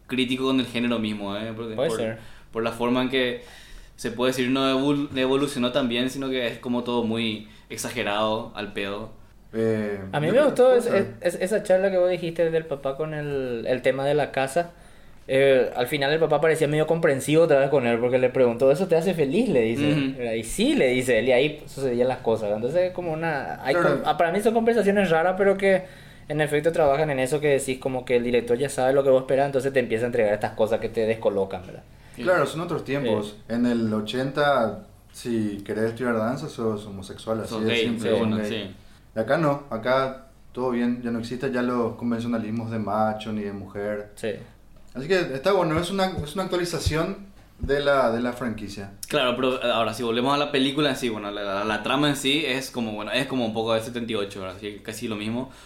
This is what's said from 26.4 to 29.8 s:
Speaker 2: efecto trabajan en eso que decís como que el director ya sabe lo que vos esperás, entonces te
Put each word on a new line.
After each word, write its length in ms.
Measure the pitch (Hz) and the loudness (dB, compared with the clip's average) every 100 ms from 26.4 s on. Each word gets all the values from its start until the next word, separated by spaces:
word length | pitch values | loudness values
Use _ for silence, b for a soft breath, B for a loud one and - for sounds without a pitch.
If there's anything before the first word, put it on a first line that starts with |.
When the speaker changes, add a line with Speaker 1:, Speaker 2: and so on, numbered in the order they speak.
Speaker 2:
efecto 320 | 147 147 160 | 0 2 2
trabajan 380 | 165 151 139 156 | 4 4 4 2
en 100 | 135 | 0
eso 180 | 127 147 | 0 2
que 100 | 147 | 4
decís 300 | 135 131 127 | 2 2 -4
como 260 | 135 127 | -2 -4
que 120 | 123 123 | 2 2
el 80 | |
director 320 | 120 120 120 120 | 2 0 2 0
ya 100 | 139 | 0
sabe 220 | 135 127 | 0 2
lo 120 | 139 | 4
que 60 | 135 | 6
vos 120 | 131 | 4
esperás, 240 | 131 135 143 | 4 2 2
entonces 260 | 135 135 | 0 0
te 60 | 135 | 0